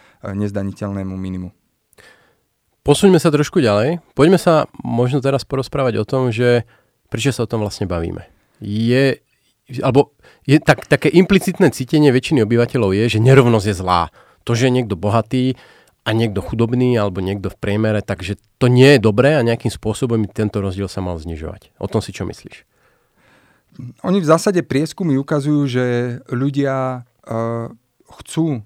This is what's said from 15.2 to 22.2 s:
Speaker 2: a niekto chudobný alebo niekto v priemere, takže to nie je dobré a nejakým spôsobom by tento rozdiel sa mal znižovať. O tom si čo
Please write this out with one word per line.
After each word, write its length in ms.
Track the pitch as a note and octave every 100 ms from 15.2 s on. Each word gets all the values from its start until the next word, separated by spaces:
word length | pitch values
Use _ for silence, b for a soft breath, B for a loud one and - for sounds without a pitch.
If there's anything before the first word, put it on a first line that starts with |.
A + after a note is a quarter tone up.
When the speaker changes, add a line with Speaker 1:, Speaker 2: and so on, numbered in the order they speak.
| - B2+ B2+ B2+ b b b b
Speaker 2:
a 80 | -
niekto 320 | A2 A2+ G2
chudobný 540 | - A2+ A2+ B2 B2 A#2+
alebo 260 | G#2 F#2
niekto 240 | F#2+ G2+ F#2+
v 80 | -
priemere, 480 | G#2 G#2 A2 G#2+
takže 320 | - G2+ F2 G2+ _ -
to 80 | B2
nie 300 | B2 C3 C#3+
je 60 |
dobré 280 | G#2+ G#2 C3 D#3
a 80 | A#2
nejakým 260 | A#2 A2+
spôsobom 480 | - G#2+ G#2 B2+ A2+
by 80 | G#2
tento 320 | - G#2+ G#2
rozdiel 300 | G2 F#2 G2
sa 100 | -
mal 160 | F#2 E2+
znižovať. 560 | D#2+ D#2 D#2 - _ -
O 80 | G2
tom 160 | A2
si 80 | -
čo 160 | -